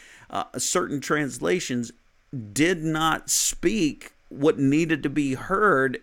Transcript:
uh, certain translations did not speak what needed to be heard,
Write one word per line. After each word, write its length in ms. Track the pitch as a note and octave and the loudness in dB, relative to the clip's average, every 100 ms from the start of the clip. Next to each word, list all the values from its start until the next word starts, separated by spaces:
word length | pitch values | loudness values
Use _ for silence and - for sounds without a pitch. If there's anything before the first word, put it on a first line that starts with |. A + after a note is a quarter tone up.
| - - - | -20 -20 -10
uh, 140 | G2 - A#2+ | -6 -6 -6
certain 460 | - F3+ E2+ C#3 | -2 0 0 -4
translations 920 | - D3+ C#3 A#2+ E3 F3+ - B2 A2+ - _ _ _ C3+ G#2 | -2 0 0 -2 0 0 0 -4 -4 -10 _ _ _ -12 -8
did 300 | G#2+ E3 F3+ | 0 2 2
not 480 | D#3+ D#3 D#3+ D3+ - | -2 0 0 0 -2
speak 800 | - - - E3+ G#3+ D3+ - - _ _ | 0 0 0 0 2 0 -2 -16 _ _
what 300 | A2 D3+ C3 | 0 2 4
needed 440 | C3+ D3+ E3 D#3 | 4 4 2 0
to 60 | D3 | -2
be 260 | C#3 C#3 | -2 -2
heard, 640 | B2+ - G3 G#3 C#3 C3 B2 | -4 -2 2 4 4 2 -2